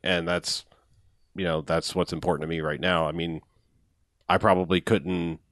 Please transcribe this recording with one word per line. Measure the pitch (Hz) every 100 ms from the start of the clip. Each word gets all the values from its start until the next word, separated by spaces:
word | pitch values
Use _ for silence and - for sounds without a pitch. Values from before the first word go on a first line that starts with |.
and | - 101 85
that's, | 87 - - - _ _ _ _ _ _
you | -
know, | 87 80
that's | 73 82 -
what's | 92 87
important | 82 85 76
to | 80
me | 82
right | 76 76
now. | 90 85 78
I |
mean, | 82 85 80 - _ _ _ _ _ _ _ -
I | 95
probably | 107 92 85 92
couldn't | - 107 80 90 85 78 _